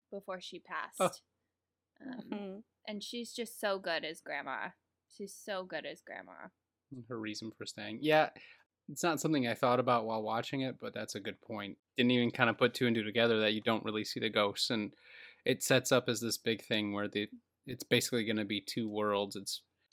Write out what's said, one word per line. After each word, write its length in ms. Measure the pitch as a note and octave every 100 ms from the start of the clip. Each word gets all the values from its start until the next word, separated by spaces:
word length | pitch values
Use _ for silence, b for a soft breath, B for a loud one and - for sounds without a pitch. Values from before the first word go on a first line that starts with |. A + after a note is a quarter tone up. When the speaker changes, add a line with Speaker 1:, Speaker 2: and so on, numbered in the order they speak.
| _
Speaker 1:
before 300 | G3+ G3+ F#3
she 180 | - F3+
passed. 420 | - D#3+ - -
Speaker 2:
Oh. 100 | F#3 - _ _ _ _ _ _ _ _
Speaker 1:
Um, 240 | C4 B3+ -
Speaker 3:
Mm-hmm. 260 | G#3 G3 G3 - _ -
Speaker 1:
and 140 | G#3
she's 280 | - A#3+ A#3
just 280 | - A3 -
so 180 | G#3+ G3
good 260 | F#3+ D#3+
as 160 | D#3 E3
Grandma. 480 | - D3 C#3 B2 B2+ - _ _ _
She's 260 | - G3
so 300 | - - F#3+
good 220 | F#3 D#3+ C#3+
as 140 | E3
Grandma. 480 | - F#2+ F#2 F2 - - _ _ _ C3 A2+
Speaker 2:
Her 100 | A#2
reason 320 | G#2+ G#2+ A2 -
for 100 | G#2
staying. 320 | - G#2 A2+
Yeah, 280 | D3+ D3+ D3 - B B B _ -
it's 120 | D3
not 160 | F3 D3+
something 260 | D#3 D3+ A#2+
I 80 |
thought 240 | A2 B2+ B2
about 240 | B2 A#2+
while 180 | A2 A2
watching 380 | G#2+ A2 B2 C#3
it, 140 | C3 A2+
but 120 | A2+
that's 220 | G#2+ G#2+
a 60 | G#2+
good 200 | G2+ F#2
point. 380 | - G#2+ G2+ - _ -
Didn't 140 | B2
even 200 | B2 A#2+
kinda 200 | - A#2+
put 200 | G#2+ B2
two 120 | - A#2+
and 60 | A2+
two 80 |
together 360 | G#2+ A2+ A#2 A2+
that 120 | G#2+
you 80 | G#2+
don't 240 | A2 A2
really 200 | A2 G#2+
see 140 | G#2 A#2+
the 80 | A2+
ghosts, 420 | G#2+ G2+ G2+ -
and 220 | A2+ G#2 B B B B B
it 180 | - C3
sets 300 | - C3 B2+
up 160 | B2+ B2+
as 120 | A2
this 160 | A#2 -
big 260 | A#2+ A2+
thing 280 | - A2 G#2
where 140 | G2+ G2+
the, 200 | G#2+ G#2+ A#3+ _ _ -
it's 180 | B2
basically 400 | - B2 - A#2+
gonna 200 | G#2+ G#2+
be 160 | G2+ G#2
two 280 | - - A2
worlds. 480 | G#2 G#2 G2+ G2+ G2+
It's 260 | G2 - - _ _